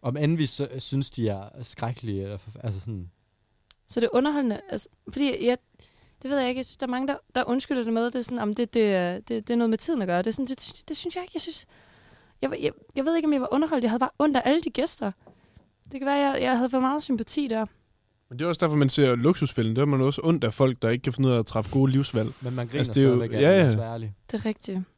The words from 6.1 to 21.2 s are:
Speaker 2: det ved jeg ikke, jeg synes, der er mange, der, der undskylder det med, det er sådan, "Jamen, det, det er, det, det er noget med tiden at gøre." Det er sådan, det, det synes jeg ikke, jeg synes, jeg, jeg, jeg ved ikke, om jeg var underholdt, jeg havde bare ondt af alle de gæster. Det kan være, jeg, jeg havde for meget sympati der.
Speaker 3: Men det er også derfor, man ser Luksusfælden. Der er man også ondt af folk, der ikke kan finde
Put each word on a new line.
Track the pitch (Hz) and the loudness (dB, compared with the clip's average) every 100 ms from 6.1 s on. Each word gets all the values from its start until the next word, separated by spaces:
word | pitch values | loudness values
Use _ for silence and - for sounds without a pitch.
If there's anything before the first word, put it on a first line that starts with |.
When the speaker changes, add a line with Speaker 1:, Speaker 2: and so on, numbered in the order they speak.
| _ | _
Speaker 2:
det | 262 | -4
ved | 285 | -2
jeg | 247 | 0
ikke, | 247 | -4
jeg | |
synes, | 262 - | -8 -8
der | 262 | -6
er | |
mange, | 247 269 | -4 -2
der, | 277 _ | -4 _
der | - 254 | -4 0
undskylder | 247 - 269 | 0 0 -2
det | 226 | 0
med, | 226 | 0
det | 233 | 0
er | 247 | -2
sådan, | 233 247 | -6 -4
"Jamen, | 214 | -4
det, | 208 240 | -2 -2
det | 233 214 | 2 2
er, | 190 175 180 | 2 0 -4
det, | - 233 208 | -6 -8 -2
det | |
er | 240 | 0
noget | 233 | 2
med | 220 | 0
tiden | - 320 | 0 -2
at | 185 | 0
gøre." | 175 | 0
Det | 185 | 0
er | |
sådan, | 220 254 | -4 -6
det, | 262 - - - | -6 -10 -12 -10
det | 302 | -8
synes | 349 359 | -6 -8
jeg | |
ikke, | 359 | -8
jeg | 339 | -8
synes, | - 320 - - _ _ _ - _ _ | -8 -10 -14 -20 _ _ _ -20 _ _
jeg, | 269 - | -6 -2
jeg, | - - - - | -4 -4 -10 -4
jeg | |
ved | 277 330 | 0 2
ikke, | 311 | 2
om | |
jeg | 285 | 0
var | 247 | 2
underholdt, | 254 311 302 | 0 2 2
jeg | 233 | 0
havde | 226 | 0
bare | 254 _ | -2 _
ondt | 302 269 | 2 2
af | |
alle | 240 302 | 2 2
de | 330 | 0
gæster. | - 302 - 208 - - - _ - _ _ - | -2 -4 -2 -6 -8 -18 -20 _ -20 _ _ -16
Det | 269 | -6
kan | 269 | -2
være, | 285 277 | 2 2
jeg, | 269 | 2
jeg | 247 254 | 0 2
havde | 247 | 2
for | 262 | 2
meget | 254 294 | 0 0
sympati | - 240 226 - 277 | -2 -4 -2 -4 -2
der. | 220 214 _ _ _ _ _ _ | -2 -4 _ _ _ _ _ _
Speaker 3:
Men | 120 | -4
det | |
er | 165 | -2
også | 165 | 2
derfor, | 165 151 | 2 4
man | 139 | 4
ser | - 139 | 6 4
Luksusfælden. | 123 127 185 143 - 113 113 | 6 4 4 0 0 0 2
Der | |
er | 147 | 2
man | 139 | 4
også | 131 143 | 2 0
ondt | 165 165 | 0 2
af | 120 | 0
folk, | - 131 123 | 2 2 2
der | 113 | 0
ikke | 123 | 0
kan | - | -2
finde | 127 | 2